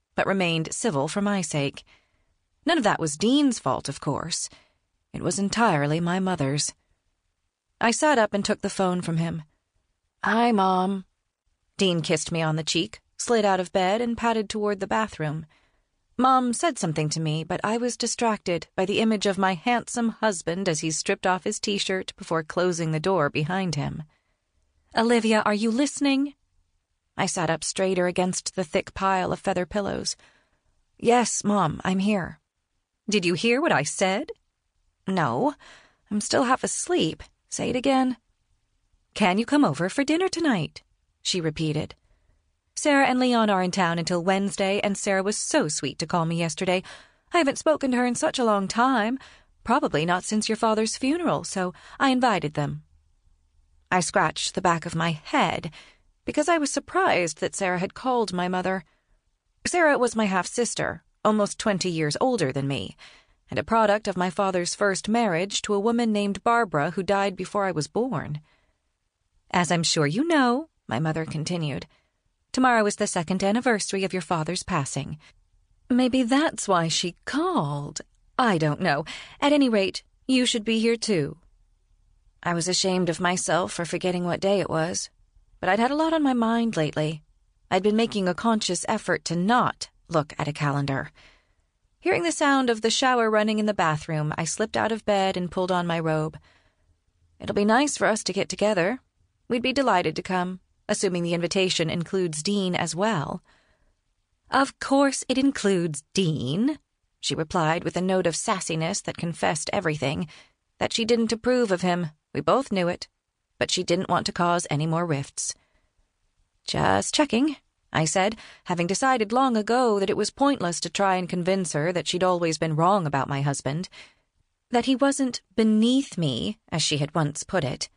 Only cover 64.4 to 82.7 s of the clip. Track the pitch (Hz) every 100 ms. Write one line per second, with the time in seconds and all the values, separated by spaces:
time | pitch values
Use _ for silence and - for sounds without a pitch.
64.4 | 196 180 175 - 208 190 - 233 226 165
65.4 | 196 - - 202 214 233 233 208 202 190
66.4 | 240 233 220 151 151 175 180 196 202 185
67.4 | 180 208 196 160 147 202 254 180 - 147
68.4 | - _ _ _ _ _ _ _ _ _
69.4 | _ 180 175 175 160 170 143 180 330 311
70.4 | 247 247 320 _ - 117 160 160 156 151
71.4 | 156 175 151 139 - _ _ _ _ _
72.4 | _ - 254 233 208 - 208 185 160 185
73.4 | 196 220 247 214 - 196 190 185 - 170
74.4 | 156 180 - 175 131 - 139 151 - _
75.4 | _ _ _ _ - 247 254 262 233 269
76.4 | 320 - - 180 165 - 180 - - -
77.4 | 359 311 143 143 143 - - _ _ -
78.4 | 247 175 156 143 175 143 156 - - -
79.4 | 285 294 262 220 190 - - _ - 262
80.4 | 247 240 214 226 226 233 226 185 143 156
81.4 | _ _ _ _ _ _ _ _ _ _
82.4 | 170 170 170